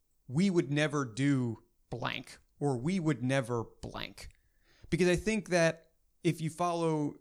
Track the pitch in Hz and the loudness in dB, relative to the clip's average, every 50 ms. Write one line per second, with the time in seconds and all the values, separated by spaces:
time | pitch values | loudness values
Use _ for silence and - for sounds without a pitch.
0 | _ _ _ _ _ - 123 156 190 202 175 170 143 131 143 147 151 151 143 147 | _ _ _ _ _ -4 0 2 2 4 4 2 2 2 2 2 2 2 2 0
1 | 139 117 104 117 135 143 139 131 123 117 110 - - _ _ _ _ _ - 117 | -2 -2 -2 0 2 2 4 2 2 -2 -4 -6 -12 _ _ _ _ _ -10 -6
2 | 123 123 - - - - - - _ _ _ - 147 143 131 117 123 165 196 190 | -6 -6 -6 -8 -10 -12 -18 -20 _ _ _ -2 -2 0 0 0 0 0 0 2
3 | 156 156 147 113 123 127 135 139 123 110 123 117 110 - - - - 113 - 107 | 2 0 0 0 0 0 0 0 0 0 -2 -4 -4 -6 -10 -12 -12 -10 -8 -8
4 | 110 - - - - - - _ _ _ _ _ _ _ _ _ - - 175 156 | -10 -10 -12 -14 -18 -18 -20 _ _ _ _ _ _ _ _ _ -4 -2 0 2
5 | 180 180 180 165 175 214 220 214 160 - 180 175 165 160 165 - - _ _ _ | 4 4 4 2 2 0 -2 -2 -2 0 2 2 4 2 2 -2 -8 _ _ _
6 | _ _ _ _ - 170 156 165 160 156 160 - 175 175 170 170 165 160 156 151 | _ _ _ _ -2 0 0 0 -4 -6 -4 -2 -2 -2 0 0 0 0 0 0
7 | 147 143 - - | 0 -2 -4 -4